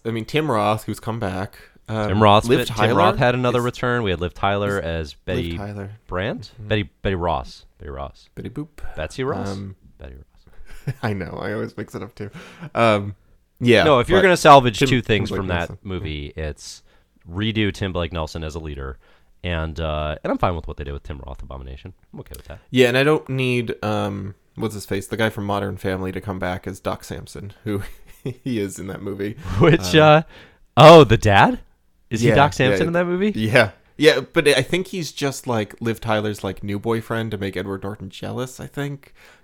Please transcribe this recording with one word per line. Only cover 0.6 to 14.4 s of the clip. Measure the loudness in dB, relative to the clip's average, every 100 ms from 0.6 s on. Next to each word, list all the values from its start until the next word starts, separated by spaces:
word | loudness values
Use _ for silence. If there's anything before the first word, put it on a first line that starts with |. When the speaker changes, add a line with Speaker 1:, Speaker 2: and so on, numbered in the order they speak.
| 0 -2 -4
Speaker 1:
who's | -8
come | -8 -6
back. | -6 -6 -8 -12 -20 _ -10
Um, | -6 -2
Speaker 2:
Tim | 2
Roth, | 6 6 4
Speaker 1:
Liv | 0 0
Speaker 2:
Tim | 0
Speaker 1:
Tyler | 0 4
Speaker 2:
Roth | 2 2
had | 0
another | 2 0 0
Speaker 1:
is, | -2
Speaker 2:
return. | -4 -4 -2
We | -2
had | -2
Liv | -4 -4
Tyler | -2 0 -2 -2
Speaker 1:
is | -4
Speaker 2:
as | -6 -8
Speaker 1:
Liv | -10 -6
Speaker 2:
Betty | -6 -6 -8
Speaker 1:
Tyler. | -10 -12 -14 -16 -10
Speaker 2:
Brandt? | -6 -6 -8 -12
Speaker 1:
Mm-hmm. | -16 -4
Speaker 2:
Betty, | -4 -4 _
Betty | -4 -2
Ross. | -2 -2 -6 -16 -20 _
Betty | -14
Ross. | -12 -12 -16 _ -16
Speaker 1:
Betty | -14
Boop. | -12 -14 -12 -10 -8
Speaker 2:
Betsy | -10 -6
Ross? | -6 -6 -8
Speaker 1:
Um, | -10 -12 -16 _ -20
Speaker 2:
Betty | -20 -20
Ross. | -20 _ _ -18 -16 -12 -10 -8
Speaker 1:
<laughs> |
I | -6
know. | -6 -8 -8
I | -8
always | -8 -8 -10
mix | -12 -12
it |
up, | -14 -14
too. | -16 -16 -20 -18 -8 0
Um, | 2 2 -2 -10 _ _ _ -2
yeah, | 4 6
Speaker 2:
No, | 6 4
if | 4
you're | 4
Speaker 1:
but |
Speaker 2:
gonna | 4
salvage | 6